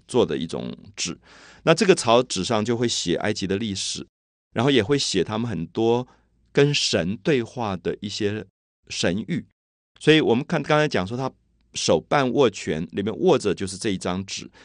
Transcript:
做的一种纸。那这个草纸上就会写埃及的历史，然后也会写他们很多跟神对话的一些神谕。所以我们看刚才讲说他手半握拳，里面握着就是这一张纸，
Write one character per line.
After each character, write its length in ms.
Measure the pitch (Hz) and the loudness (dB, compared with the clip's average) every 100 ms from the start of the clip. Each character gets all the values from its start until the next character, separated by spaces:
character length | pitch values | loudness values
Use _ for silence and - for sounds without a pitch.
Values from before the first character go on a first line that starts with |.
| - | -2
做 200 | 123 101 | 0 2
的 100 | 67 | 0
一 100 | 82 | -6
种 300 | 64 62 - - | -8 -10 -12 -16
纸。 220 | - 90 - _ - - - | -10 -8 -8 _ -20 -20 -4
那 100 | - | 2
这 140 | - 190 | 4 4
个 80 | |
草 280 | - 123 117 | 4 6 4
纸 220 | 127 92 | 4 -2
上 180 | 90 110 | -2 0
就 140 | 110 117 | 0 0
会 100 | 120 | 0
写 280 | - 87 80 | -2 -2 -2
埃 160 | 104 | -2
及 140 | 104 92 | -4 -2
的 100 | 98 | -4
历 160 | 113 | -4
史， 320 | 95 - - - _ _ _ _ | -6 -6 -8 -12 _ _ _ _
然 120 | - | -2
后 60 | 131 | 2
也 120 | 131 | 4
会 160 | 98 - | 4 0
写 240 | - 95 | 0 0
他 160 | 80 107 | 0 -2
们 100 | 120 | -4
很 160 | 85 82 | -4 -6
多 380 | 110 113 120 127 _ _ _ _ | 0 2 2 -2 _ _ _ _
跟 240 | - 143 | 2 2
神 420 | 143 - 104 85 107 | 2 0 0 -2 -4
对 180 | - 135 | 0 0
话 360 | 113 123 110 90 | -2 -6 -6 -4
的 200 | - - | -6 -6
一 80 | 101 | -8
些 360 | - 101 107 95 _ _ _ - | -4 -4 -4 -12 _ _ _ -12
神 260 | - 104 95 | -2 0 0
谕。 200 | 104 151 - _ _ _ _ - | -4 -6 -8 _ _ _ _ -2
所 120 | - | 4
以 80 | 156 | 4
我 140 | 104 | 6
们 100 | 117 | 2
看 160 | 147 160 | 0 -4
刚 180 | - 151 | 0 0
才 100 | 151 | 2
讲 180 | 104 92 | 0 -4
说 100 | 120 | -4
他 160 | 131 - _ _ _ | -8 -8 _ _ _
手 280 | - - 85 | -4 2 2
半 280 | - 151 127 | 2 0 2
握 180 | 117 123 | 4 2
拳， 360 | - - 78 87 | 2 -4 -4 -4
里 120 | - | -4
面 140 | 101 - | -4 0
握 180 | 185 135 | 2 2
着 160 | 101 | 2
就 100 | 82 | -2
是 140 | 95 92 | -6 -6
这 120 | 113 | -4
一 60 | 92 | -4
张 260 | 95 92 98 | -4 -4 -6
纸， 240 | - - - | -10 -14 -20